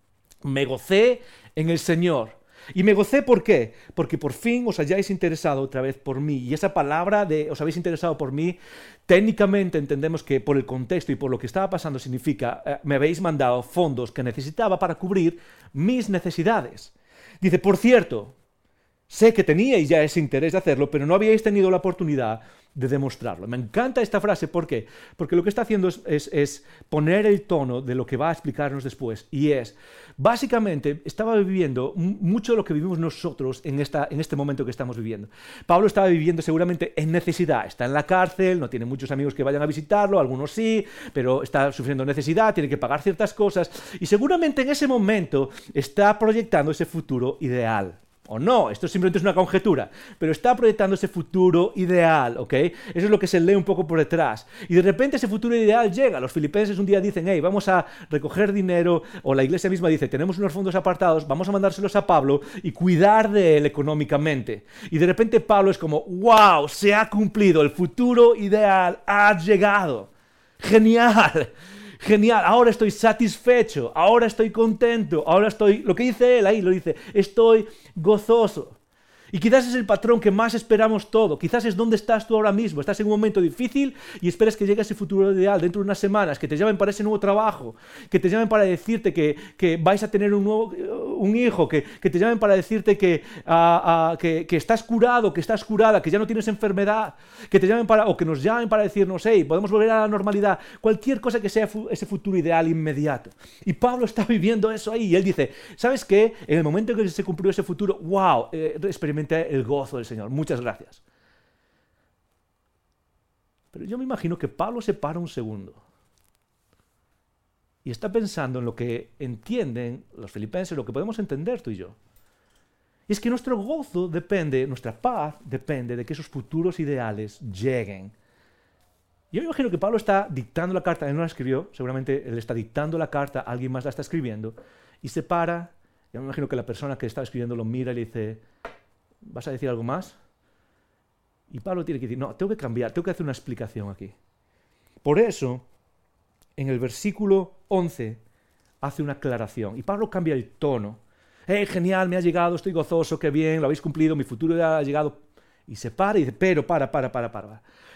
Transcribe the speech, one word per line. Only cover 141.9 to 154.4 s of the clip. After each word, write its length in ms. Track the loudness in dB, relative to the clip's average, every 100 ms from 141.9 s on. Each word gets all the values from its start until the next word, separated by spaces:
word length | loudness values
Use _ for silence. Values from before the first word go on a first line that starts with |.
| -8
que 60 | -8
decir, 100 | -8
"No, 180 | -10 -6
tengo 140 | -6
que 60 | -6
cambiar, 360 | -6 -6 -4
tengo 120 | -4
que 60 | -6
hacer 140 | -6
una 80 | -8
explicación 580 | -8 -12 -12 -10 -10 -12
aquí". 220 | -12 -18 _ _ _ _ _ _ _ _ _
Por 160 | 0 2
eso, 480 | 2 0 -6 -8 _ _ _ _ _ _ _ _ _ -10
en 120 | -6
el 100 | -4
versículo 800 | -6 -6 -8 -4 2 2 0 -14 -4
once, 500 | -2 -2 -6 -10 -12 _ _ _ _ _ _
hace 220 | -10 -8
una 120 | -8
aclaración, 640 | -6 -6 -6 -8 -8 -10 -10
y 60 |
Pablo 260 | -8 -6 -4
cambia 260 | -4 -4
el 160 | -4 -6
tono. 500 | -6 -4 -4 -6 -12 _ _ _ _ -6
"Eh, 180 | -4 -2
genial, 420 | -4 -2 0 -2
me 80 | 0
ha 40 |
llegado, 340 | 0 0 0
estoy 180 | -2 -4
gozoso, 460 | -4 -2 -2 -2 -2
qué 120 | -2
bien, 300 | 0 0 0
lo 60 | -2
habéis 160 | -2
cumplido, 320 | -6 0 0
mi 80 | 0
futuro 340 | -6 -6